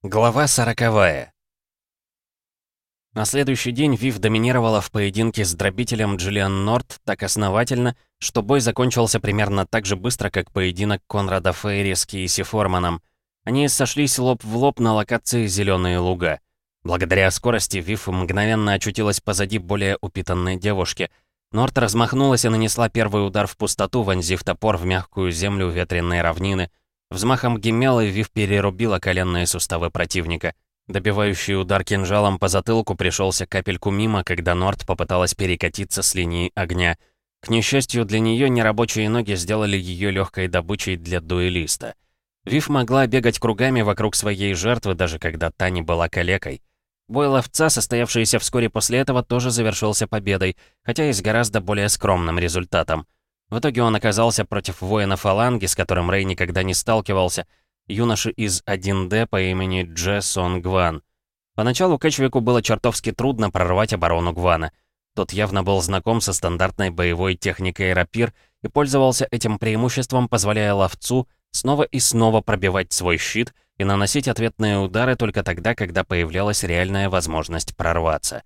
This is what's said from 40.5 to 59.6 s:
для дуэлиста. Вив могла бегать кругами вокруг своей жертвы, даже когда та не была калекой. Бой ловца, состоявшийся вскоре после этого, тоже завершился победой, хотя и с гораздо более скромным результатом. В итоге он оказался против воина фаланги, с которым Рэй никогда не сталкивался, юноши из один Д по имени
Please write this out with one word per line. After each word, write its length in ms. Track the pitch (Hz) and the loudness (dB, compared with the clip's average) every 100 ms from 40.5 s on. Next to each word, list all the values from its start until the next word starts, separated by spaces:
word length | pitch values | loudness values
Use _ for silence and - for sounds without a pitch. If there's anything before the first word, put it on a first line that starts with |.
| 90 85 104 - 87 | -2 -2 -6 -4 -6
для 240 | 85 90 | -4 -4
дуэлиста. 760 | 80 87 90 90 80 - - - _ _ _ _ - | -2 0 0 -2 -4 -6 -8 -16 _ _ _ _ -2
Вив 240 | 139 147 | -2 0
могла 360 | 143 117 135 127 | 0 2 2 4
бегать 320 | 131 117 - | 2 2 0
кругами 440 | 117 104 131 127 | -2 0 0 2
вокруг 320 | 104 98 107 | 0 0 0
своей 400 | - 104 98 101 | 0 -2 -2 -2
жертвы, 400 | 92 101 120 101 | 0 0 0 -2
даже 240 | 87 90 80 | -2 -2 -2
когда 320 | 85 82 82 | -6 -2 -4
та 180 | - 92 | -2 -2
не 140 | 90 | -2
была 260 | 80 85 85 | -2 0 0
калекой. 540 | - 87 92 - 65 _ _ _ _ _ | 0 0 -2 -4 -12 _ _ _ _ _
Бой 180 | 120 143 | 0 2
ловца, 420 | 135 - - 156 | 2 0 0 2
состоявшийся 680 | 120 - 123 117 117 110 117 | 2 0 0 0 0 2 0
вскоре 320 | - 123 113 | 0 0 0
после 300 | 110 - 120 | 0 0 0
этого, 220 | 135 123 | 2 0
тоже 280 | - 127 123 | 0 0 0
завершился 560 | 117 110 95 107 101 107 | 0 0 0 0 0 -2
победой, 500 | 107 101 95 92 - _ _ | -2 0 0 0 -2 _ _
хотя 280 | - 120 151 | -6 0 0
и 20 | |
с 80 | 101 | 2
гораздо 400 | 98 113 113 107 | 2 2 2 4
более 300 | 92 104 101 | 4 4 2
скромным 480 | - 98 90 85 85 | 2 2 2 2 0
результатом. 680 | 87 90 87 87 80 80 78 _ _ _ _ | 0 -2 0 0 2 -2 -4 _ _ _ _
В 60 | 117 | -2
итоге 240 | 151 123 | 0 2
он 120 | 117 | 2
оказался 520 | 107 113 101 117 113 101 | 2 2 4 2 2 -2
против 340 | 104 - 90 | -4 -6 -6
воина 380 | 95 107 98 95 | -2 0 2 0
фаланги, 480 | 104 98 123 120 92 | 2 2 2 2 0
с 100 | - | -2
которым 340 | 92 87 87 | 0 0 2
Рэй 140 | 98 | 0
никогда 380 | 95 90 90 90 | 0 -2 -2 0
не 100 | 92 | 0
сталкивался, 760 | 90 - 110 101 95 90 - - _ _ _ - | -2 0 0 2 0 0 -2 -8 _ _ _ -10
юноши 440 | 104 120 107 113 | -2 0 0 -4
из 320 | - 107 90 | -4 -4 -4
один 460 | - 98 95 98 90 | -4 -4 -2 -2 0
Д 160 | 107 113 | -2 0
по 160 | 101 | 0
имени 400 | 92 92 | 0 0